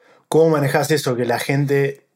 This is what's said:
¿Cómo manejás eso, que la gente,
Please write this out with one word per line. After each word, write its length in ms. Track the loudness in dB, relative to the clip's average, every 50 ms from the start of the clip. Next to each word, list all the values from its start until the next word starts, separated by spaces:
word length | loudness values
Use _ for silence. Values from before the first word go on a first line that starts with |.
| _ _ _ _ _
¿Cómo 220 | 0 2 4 4 4
manejás 400 | 2 0 0 0 0 0 0 0
eso, 240 | -2 -2 -2 -2 -2
que 100 | -2 -2
la 140 | -2 -2 -4
gente, 680 | -2 -2 -2 0 0 0 0 0 0 -2 -4 -10 _ _ _